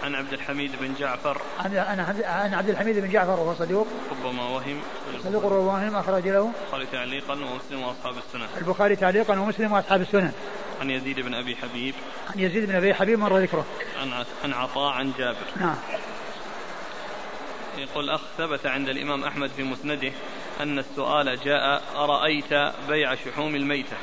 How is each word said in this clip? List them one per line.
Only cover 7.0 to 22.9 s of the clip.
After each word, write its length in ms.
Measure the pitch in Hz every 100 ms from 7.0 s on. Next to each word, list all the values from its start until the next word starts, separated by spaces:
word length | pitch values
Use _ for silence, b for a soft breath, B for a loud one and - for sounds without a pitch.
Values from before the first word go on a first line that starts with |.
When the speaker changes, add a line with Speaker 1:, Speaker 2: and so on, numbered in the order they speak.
| 123 135 139
Speaker 1:
ومسلم 500 | 143 139 127 - 139
وأصحاب 320 | 127 123 127 123 -
السنن. 200 | 123 110 -
Speaker 2:
البخاري 380 | 170 180 208 208
تعليقًا 440 | 185 196 214 196
ومسلم 320 | 208 208 214
وأصحاب 300 | 208 196 190
السنن. 300 | 180 202 175 - - - - -
Speaker 1:
عن 80 | 135
يزيد 300 | 131 131 131
بن 140 | 123
أبي 220 | 120 123 113
حبيب. 400 | 120 120 127 135 - - -
Speaker 2:
عن 60 | 196
يزيد 300 | 185 185 214
بن 60 | 185
أبي 180 | 190
حبيب 260 | - 196 226
مر 180 | 208 190
ذكره. 280 | 185 160 - - - -
Speaker 1:
عن 120 | 135
ع-، 120 | 123 120 -
عن 100 | 147
عطاء 380 | 123 127 135 143
عن 200 | 127 135 131
جابر. 280 | 123 117 - -
Speaker 2:
نعم. 200 | 175 151 - - - - - - - - - - - - - - - - - - - 147
Speaker 1:
يقول 260 | 139 151
الأخ: 180 | 143 147 - -
"ثبت 280 | 165 143 143
عند 240 | 131 135
الإمام 340 | 135 143 139
أحمد 260 | 143 143 139
في 140 | 135
مسنده 480 | 135 127 143 147 131 131 - - - -
أن 180 | 147 143
السؤال 600 | 131 - 127 147 139 127 139
جاء: 360 | 143 135 143 - 147
'أرأيت 800 | 147 143 156 147 139 147 143 -
بيع 260 | 135